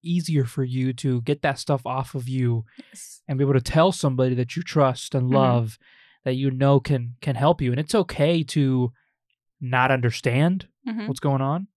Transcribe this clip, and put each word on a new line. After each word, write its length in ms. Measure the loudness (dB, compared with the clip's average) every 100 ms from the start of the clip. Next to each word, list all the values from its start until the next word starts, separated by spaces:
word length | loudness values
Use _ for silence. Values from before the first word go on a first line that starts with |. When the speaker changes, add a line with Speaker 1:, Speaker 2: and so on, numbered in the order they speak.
Speaker 1:
easier 420 | -2 -2 0 0
for 200 | 0 -4
you 280 | -4 -2 -2
to 280 | -2 -2 -2
get 200 | -2 -2
that 160 | -2 -4
stuff 280 | -2 -2 -2
off 280 | -6 -6
of 140 | -8 -6
you 360 | -2 0 0 -4 -18
Speaker 2:
Yes. 440 | -20 -20 -20 -20 -8
Speaker 1:
and 100 | -2
be 60 |
able 80 | 2
to 80 | 2
tell 320 | 2 2 2
somebody 420 | 2 -2 2 0 0
that 200 | -2 -6
you 60 |
trust 520 | -4 2 2 0 -4
and 100 | -2
Speaker 2:
Mm-hmm. 100 | 2 4
Speaker 1:
love 420 | 4 2 0 -8 _ _ _ _
that 100 | -6
you 160 | -2 -2
know 280 | 2 4 4
can, 340 | 4 -2 -2 -8
can 140 | -6 0
help 240 | 2 2
you. 100 | 0
And 80 | -2
it's 140 | 0
okay 480 | 0 0 0 2 2
to 480 | 0 0 2 2 0 -4 _ _ _ _ _ _
not 300 | -2 2 2
understand 760 | 2 0 -2 -2 2 2 0 -6 _ -8
Speaker 2:
Mm-hmm. 180 | -6 -6
Speaker 1:
what's 140 | -4
going 200 | -2 0
on. 280 | 0 -4 -6